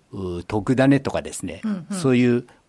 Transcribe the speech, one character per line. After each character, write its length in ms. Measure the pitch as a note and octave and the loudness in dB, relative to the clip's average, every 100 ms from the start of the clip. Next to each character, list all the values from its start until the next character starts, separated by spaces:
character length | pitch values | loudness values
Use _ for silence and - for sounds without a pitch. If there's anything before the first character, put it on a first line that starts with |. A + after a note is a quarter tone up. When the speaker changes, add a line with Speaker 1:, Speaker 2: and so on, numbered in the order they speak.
| _ | _
Speaker 1:
う、 320 | G#2 F#2 F2 | -10 -8 -8
特 320 | - G#2+ G2 B2+ | -4 -4 0 4
ダ 120 | C3+ | 4
ネ 120 | C#3 | 4
と 120 | - | 2
か 100 | E2 | -4
で 120 | - | -6
す 100 | - | -10
ね、 180 | F#2 - | -10 -8
Speaker 2:
う 40 | A3 | -6
ん 200 | F#3+ D#3 | -6 -8
う 40 | |
ん。 40 | F#3+ | -2
Speaker 1:
そ 140 | C#3 | 2
う 40 | B2 | 4
い 220 | B2 A#2+ | 4 2
う、 100 | - _ | -2 _